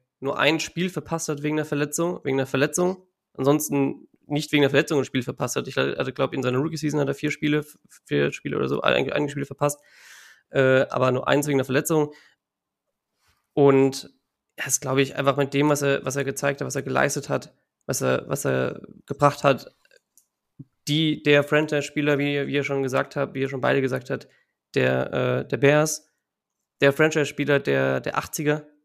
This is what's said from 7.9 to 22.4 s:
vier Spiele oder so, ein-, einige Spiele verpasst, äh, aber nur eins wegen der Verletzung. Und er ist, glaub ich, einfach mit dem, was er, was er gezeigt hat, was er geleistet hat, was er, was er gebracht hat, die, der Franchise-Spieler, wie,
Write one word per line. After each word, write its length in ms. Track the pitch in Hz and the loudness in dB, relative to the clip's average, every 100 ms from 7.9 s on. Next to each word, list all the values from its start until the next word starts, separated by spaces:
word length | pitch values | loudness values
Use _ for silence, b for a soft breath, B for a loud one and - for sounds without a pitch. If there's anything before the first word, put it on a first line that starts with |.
| - | -20
vier 280 | - 143 143 | -4 -2 -2
Spiele 260 | - 143 - | -4 -6 -4
oder 100 | 135 | -2
so, 140 | - | 0
ein-, 280 | - - 135 | 2 2 0
einige 200 | - 147 | -4 -4
Spiele 160 | 139 139 | -6 -10
verpasst, 340 | 131 147 - b b b b b b _ | -4 -4 -4 b b b b b b _
äh, 360 | 139 131 131 135 | 2 4 4 2
aber 200 | 127 131 | 0 2
nur 160 | 127 - | 2 2
eins 200 | 139 147 | 2 2
wegen 100 | 135 | 0
der 80 | |
Verletzung. 480 | 131 135 160 156 147 b b b _ _ _ _ _ _ _ _ _ _ _ | 0 -2 0 0 0 b b b _ _ _ _ _ _ _ _ _ _ _
Und 600 | 151 139 135 135 131 - _ _ _ _ | 4 6 6 4 0 -14 _ _ _ _
er 140 | - 135 | -12 -6
ist, 120 | - | -4
glaub 180 | 135 135 | -2 0
ich, 180 | 135 - | 0 0
einfach 200 | 139 131 | 0 2
mit 160 | 139 | 0
dem, 160 | 139 151 | 2 2
was 140 | 147 | 2
er, 220 | 139 139 | 2 0
was 100 | 139 | -2
er 80 | 139 | -4
gezeigt 380 | 131 139 143 139 | -6 -2 -4 -4
hat, 80 | 127 | -6
was 80 | 139 | -6
er 60 | |
geleistet 460 | 131 131 139 139 135 | -2 0 0 -2 -4
hat, 240 | 135 - _ _ _ | -6 -6 _ _ _
was 160 | - - | -6 -2
er, 280 | 131 127 - | 0 -2 -2
was 160 | 135 | -4
er 360 | 135 131 127 - - - - | -2 -2 -2 -6 -16 -20 -12
gebracht 360 | - 143 - | 2 2 4
hat, 320 | 139 127 - _ _ _ _ _ _ _ _ _ - _ - | 2 0 -4 _ _ _ _ _ _ _ _ _ -20 _ -2
die, 380 | 151 160 151 | 0 2 0
der 180 | 147 143 | 4 4
Franchise-Spieler, 760 | 143 151 151 147 143 151 147 139 | 4 2 2 -2 -2 -2 0 0
wie, 280 | 143 143 | 0 -2